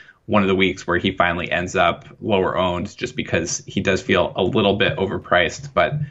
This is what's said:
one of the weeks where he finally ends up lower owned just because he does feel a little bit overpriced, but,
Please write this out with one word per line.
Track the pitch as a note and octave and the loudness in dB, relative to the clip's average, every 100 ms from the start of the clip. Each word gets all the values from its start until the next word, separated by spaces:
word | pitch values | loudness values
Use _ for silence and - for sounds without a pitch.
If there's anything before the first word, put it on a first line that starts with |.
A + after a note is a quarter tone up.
| - - - | -20 -16 -2
one | G#2 | 2
of | F#2+ | 2
the | |
weeks | F#2 F#2 - - | 2 2 0 -2
where | F2 | 0
he | G2 | 0
finally | - F2 F2 E2+ | 0 0 0 -2
ends | D#2 F2 F2+ | -4 -2 2
up | F2 - - - | 2 0 -6 -10
lower | G2+ G2 F2 B1+ | -2 0 2 0
owned | F#2 F2 - | 0 -2 -6
just | - - - | -8 -8 -6
because | - F2 E2 - - | -2 -2 -2 -6 -6
he | - | -4
does | G2 F#2 | 0 0
feel | - F#2 E2+ - | 2 2 2 0
a | |
little | F#2 G#2+ G2+ F#2+ | 0 2 2 2
bit | F#2 - | 0 0
overpriced, | F#2+ F2+ - F2 F2 - - | -2 -4 0 2 2 -2 -6
but, | F2+ D#2 D2 - | 0 0 0 -6